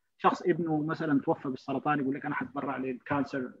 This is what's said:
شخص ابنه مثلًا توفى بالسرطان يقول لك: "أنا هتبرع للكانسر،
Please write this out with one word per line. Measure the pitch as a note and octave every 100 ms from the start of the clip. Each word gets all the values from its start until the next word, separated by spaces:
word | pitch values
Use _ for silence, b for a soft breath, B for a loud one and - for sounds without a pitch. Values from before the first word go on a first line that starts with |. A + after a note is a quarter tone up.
| _ _
شخص | - B3+
ابنه | F#3 D#3+ E3+ D#3
مثلًا | D3+ D#3 D#3 C#3
توفى | D#3+ D#3+ C#3
بالسرطان | B2+ - C3+ D3+ D3
يقول | C3+ C#3+
لك: | -
"أنا | D3
هتبرع | B2+ C#3 C3 C3
للكانسر، | C3 B2 - C#3+ C3+ C#3 B2 -